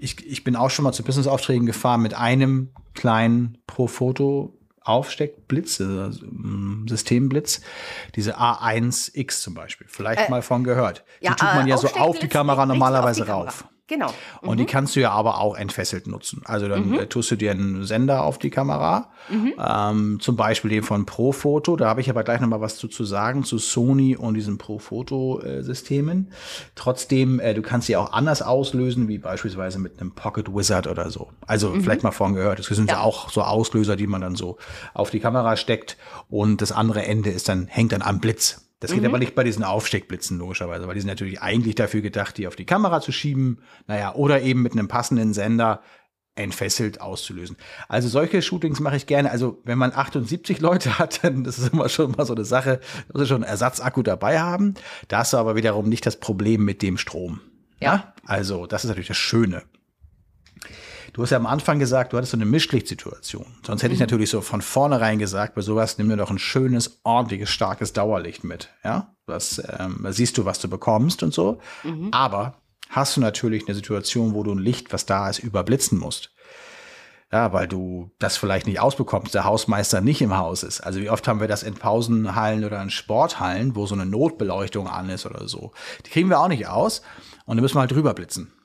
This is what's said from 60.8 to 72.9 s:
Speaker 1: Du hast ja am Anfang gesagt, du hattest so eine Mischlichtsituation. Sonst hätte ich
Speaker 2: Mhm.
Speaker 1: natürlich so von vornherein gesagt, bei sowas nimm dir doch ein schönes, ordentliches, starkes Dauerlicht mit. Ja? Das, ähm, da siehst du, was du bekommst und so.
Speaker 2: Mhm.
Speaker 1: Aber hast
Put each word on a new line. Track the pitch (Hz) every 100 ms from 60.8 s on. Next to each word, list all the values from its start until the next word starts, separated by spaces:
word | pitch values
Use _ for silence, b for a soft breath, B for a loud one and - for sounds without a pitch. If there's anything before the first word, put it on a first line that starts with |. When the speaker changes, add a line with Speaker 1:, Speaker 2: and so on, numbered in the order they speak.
| B B B
Speaker 1:
Du | -
hast | 120
ja | 127
am | 113
Anfang | 139 143 147
gesagt, | 135 127 123
du | 120
hattest | 127
so | 117
eine | 104
Mischlichtsituation. | 143 - 127 - 90 - - - - - -
Sonst | - 110
hätte | 120
ich | -
Speaker 2:
Mhm. | 120
Speaker 1:
natürlich | 113 107
so | 110
von | - 110
vornherein | - - 143 131 113 107
gesagt, | 104 98 104
bei | -
sowas | 98 110 110 -
nimm | 104
dir | 107
doch | 98
ein | 98
schönes, | - 131 131 123 110 -
ordentliches, | - 117 120 101 104
starkes | - 98 98 104
Dauerlicht | - 104 107 85 -
mit. | - 82 - _
Ja? | 101 110 202 _ -
Das, | - - - - -
ähm, | 92 87
da | 95
siehst | 95 120 -
du, |
was | 95 92
du | 95
bekommst | 92 - 107 139 175
und | 165
so. | 151 185 233 B B
Speaker 2:
Mhm. | 147 160 185
Speaker 1:
Aber | 220 131 101 110 - _ _
hast | -